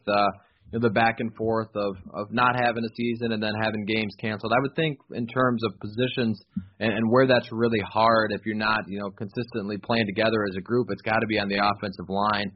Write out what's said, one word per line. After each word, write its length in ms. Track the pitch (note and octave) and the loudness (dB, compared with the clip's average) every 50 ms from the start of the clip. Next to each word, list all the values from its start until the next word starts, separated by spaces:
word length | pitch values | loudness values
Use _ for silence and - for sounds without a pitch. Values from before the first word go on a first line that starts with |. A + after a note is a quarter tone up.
| _ - | _ 0
uh, 220 | G#2 G2+ G2+ G2+ F#2+ G2 _ _ _ _ _ - | 2 4 4 2 2 -2 _ _ _ _ _ -8
you 80 | - A#2 | -4 0
know, 80 | A#2 A#2 | 2 2
the 60 | G2 | 4
back 220 | A#2 A#2 A#2 A#2 - | 4 4 4 2 0
and 160 | A#2+ A2+ A2 | -4 -6 -6
forth 400 | - A2 A2+ A2+ A2 A2+ A2 _ | -4 -2 0 0 0 -2 -2 _
of, 220 | G#2 G#2 G2+ G2 F#2 F#2 G#2+ - | -4 -2 -2 -4 -6 -12 -12 -8
of 180 | E2 G#2 G#2 | -8 -8 -4
not 240 | G#2+ A#2+ B2 B2 B2 | 0 2 2 2 4
having 300 | B2+ B2 A#2+ A2+ A#2 A#2 | 4 2 0 0 0 -4
a 100 | A2+ - | -6 -4
season 380 | - A#2 A#2+ A#2+ A#2 A#2+ A2+ A2+ | -4 -2 -2 -2 -2 -2 -2 -2
and 100 | G#2+ G#2+ | -2 -2
then 100 | G#2+ G#2+ G#2+ | -2 -2 0
having 220 | A2 A2 G#2+ A2 G#2 | 0 0 0 -2 -2
games 300 | G2 A2 A2 A2 G#2 - - | 0 0 0 0 -2 -6 -6
canceled. 320 | - A2 G#2+ G2+ - A2 A2+ | -4 -4 -4 -4 -2 0 2
I 80 | B2 | 2
would 140 | C3+ C3+ - | 2 0 -2
think 240 | - D#3+ D#3+ C#3+ - _ _ | -2 -2 -2 -2 -6 _ _
in 160 | - G2 A#2+ A2+ | -8 -6 -6 -4
terms 360 | - C3 B2+ B2+ A#2+ A2+ A2+ | 0 2 2 2 2 0 -2
of 120 | A2 F#2+ - | -4 -4 -6
positions 580 | - G#2 G#2 A2 B2+ B2+ - - B2+ A2+ G#2+ - - _ _ - F#2 - _ _ | -12 -10 -4 -2 -2 -2 -2 -2 -2 -2 -2 -4 -8 _ _ -10 -10 -10 _ _
and, 140 | G#2 A2+ G#2 | -2 -2 0
and 180 | G#2 A2+ A2 | 0 0 4
where 160 | A2+ B2+ C3+ C3 | 4 4 6 6
that's 240 | B2+ A#2+ - - | 4 2 2 -2
really 300 | A#2+ A2 A#2 A#2 A2+ A2 | -4 0 0 2 2 0
hard, 500 | F#2+ F#2 - G#2+ A2 A2+ A2+ A2+ A2 G#2 | -2 -2 0 2 4 6 6 4 4 2
if 140 | G#2 G2 - | -2 -4 -4
you're 100 | A2 G#2+ | -4 -4
not, 320 | G#2+ A2 G#2+ A2 A2 G#2 - | -2 0 0 0 0 -2 -4
you 120 | G2 G2+ | -8 -8
know, 100 | G2+ G2+ | -8 -8
consistently 680 | G2 - A2+ G2+ - - A#2+ - - A#2 G2 G2+ G#2+ G2+ - | -8 -10 -12 -8 -6 -6 -8 -4 -6 -6 -4 -4 -6 -8 -4
playing 220 | - A#2+ A#2 A2+ | -2 0 0 0
together 400 | G2+ F#2+ G#2 G#2+ A2+ A2 A2 G#2 G2+ | 0 0 0 2 2 2 2 0 0
as 80 | F#2 | -2
a 60 | F#2+ | -6
group, 260 | F#2 - A#2 B2 B2 F#2+ | -4 -2 0 0 0 0
it's 100 | G2+ F#2+ | -4 -6
gotta 260 | - A2 A2 A2+ A2+ G#2+ | -2 0 0 0 2 2
be 120 | G#2+ G#2 | 0 0
on 100 | G2+ G2+ | 0 0
the 80 | G2+ G2+ | 0 2
offensive 500 | G2+ G#2 G2+ G2+ - G#2 F#2+ - F2+ F2 | 2 2 0 0 -4 -8 -8 -8 -8 -6
line. 460 | F#2+ G2 G2+ G#2+ G#2 G2+ G#2 G2+ G2+ | -2 -2 0 0 0 0 -2 -4 -8